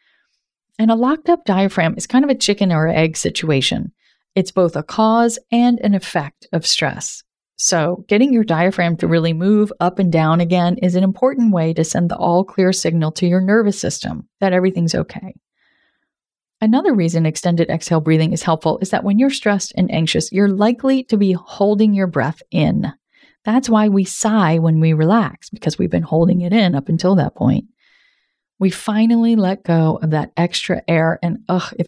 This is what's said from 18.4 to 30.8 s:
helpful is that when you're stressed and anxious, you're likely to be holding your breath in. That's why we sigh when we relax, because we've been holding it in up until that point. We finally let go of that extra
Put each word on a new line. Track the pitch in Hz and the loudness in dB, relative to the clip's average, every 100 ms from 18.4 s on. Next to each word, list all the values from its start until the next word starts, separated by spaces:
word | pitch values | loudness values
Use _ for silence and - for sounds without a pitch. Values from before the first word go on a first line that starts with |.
helpful | - 160 160 - | -2 -2 -2 -2
is | 196 | -2
that | 208 | -2
when | 202 202 | 0 2
you're | 269 | 2
stressed | 269 220 202 - - | 0 -2 -2 -4 -2
and | 185 | -2
anxious, | - 165 - - | 0 0 -2 -2
you're | 185 202 | 0 0
likely | 190 208 247 269 269 | 2 0 0 0 0
to | 254 214 | 0 0
be | 196 | 2
holding | 180 - - 202 208 220 | 0 -4 -2 0 2 2
your | 196 190 | 2 0
breath | 151 127 - - | 0 -2 -4 -6
in. | - 151 - - - _ _ _ _ | -2 0 0 -4 -8 _ _ _ _
That's | - 233 262 | -2 0 2
why | 220 214 | 2 4
we | 196 | 2
sigh | 185 - 220 220 175 165 | 0 -2 0 2 2 2
when | 165 160 | 2 2
we | 160 | 2
relax, | 156 156 226 190 - - | 2 2 2 0 -6 -18
because | - - - | -6 -6 -2
we've | 180 | -2
been | 175 | -2
holding | 165 160 170 180 | -2 0 2 0
it | 175 | 0
in | 214 190 | 2 2
up | 139 139 | 0 -2
until | 165 180 | -2 2
that | 190 143 | 2 0
point. | - 123 - - _ _ _ _ _ _ _ _ _ | -2 0 0 -4 _ _ _ _ _ _ _ _ _
We | 190 | -4
finally | - - 214 226 233 226 226 | -2 -4 0 2 2 2 2
let | 185 196 | 0 -2
go | - 165 160 - | 0 2 2 0
of | 160 | -2
that | 151 - - | -2 -4 -4
extra | 170 - - 180 | -4 -4 -6 -6